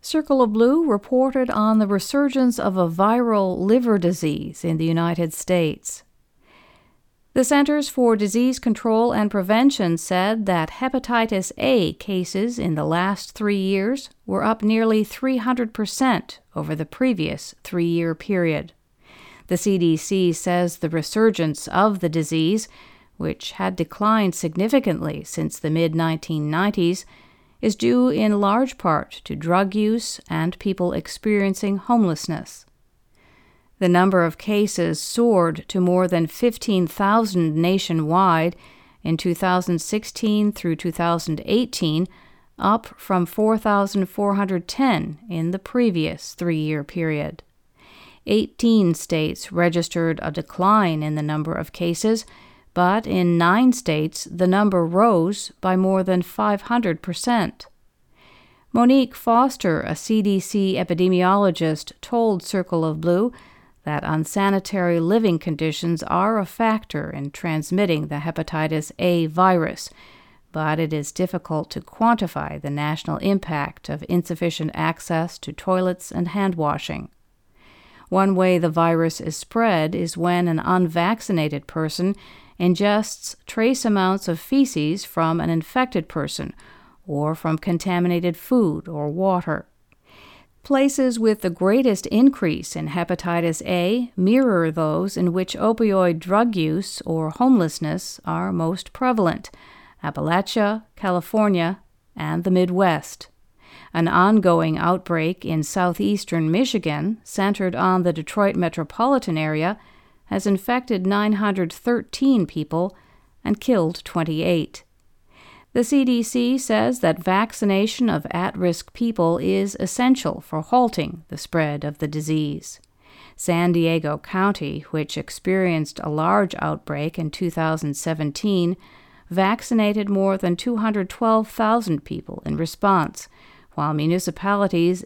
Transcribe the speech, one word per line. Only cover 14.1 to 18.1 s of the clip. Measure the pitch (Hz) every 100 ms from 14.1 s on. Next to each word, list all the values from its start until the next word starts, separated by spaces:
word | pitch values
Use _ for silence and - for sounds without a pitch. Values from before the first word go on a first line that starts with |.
| _
were | - 190
up | 208 220
nearly | 208 220 226 220
three | 214 - 262 262
hundred | 226 254 226
percent | - 208 - 262 208 - - _ -
over | 151
the | 156 156
previous | - 262 202 156 151 - -
three-year | - 180 170 170 165